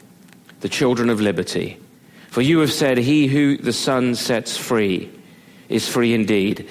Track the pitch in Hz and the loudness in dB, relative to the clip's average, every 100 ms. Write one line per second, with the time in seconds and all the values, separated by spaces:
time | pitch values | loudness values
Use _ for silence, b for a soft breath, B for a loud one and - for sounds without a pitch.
0 | - - - - - - - - 131 120 | -20 -20 -20 -20 -20 -10 -6 0 0 2
1 | 120 110 104 87 90 90 95 - - - | 0 0 0 0 -4 -4 -6 -10 -20 -20
2 | B B B - 131 160 147 - 143 123 | B B B -2 2 4 2 2 0 2
3 | 120 151 139 139 143 143 - 113 - 131 | 2 2 4 2 2 0 -2 -4 0 0
4 | 123 117 - 117 - - - 117 101 90 | 0 -2 -2 -2 -4 -8 -2 0 0 -2
5 | - - B B B B B 113 - 127 | -6 -14 B B B B B -4 -2 0
6 | 120 117 104 104 98 101 - | 2 2 2 2 0 -2 -8